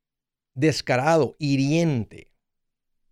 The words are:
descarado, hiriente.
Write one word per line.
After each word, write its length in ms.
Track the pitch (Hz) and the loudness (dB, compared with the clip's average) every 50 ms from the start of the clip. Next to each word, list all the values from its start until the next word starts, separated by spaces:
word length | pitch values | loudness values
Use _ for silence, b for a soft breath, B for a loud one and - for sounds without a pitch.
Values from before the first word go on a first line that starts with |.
| _ _ _ _ _ _ _ _ _ _ - | _ _ _ _ _ _ _ _ _ _ -6
descarado, 840 | 127 147 156 127 - - - 131 123 135 156 165 160 135 113 - - | -2 0 0 0 -2 -2 -2 -2 0 2 2 2 2 2 0 -2 -4
hiriente. 880 | 156 143 139 131 135 139 151 165 170 160 143 117 101 - - - - _ _ _ _ _ _ _ _ _ _ _ _ _ _ _ _ _ | -2 0 0 0 2 2 2 2 2 0 0 -2 -4 -6 -10 -20 -20 _ _ _ _ _ _ _ _ _ _ _ _ _ _ _ _ _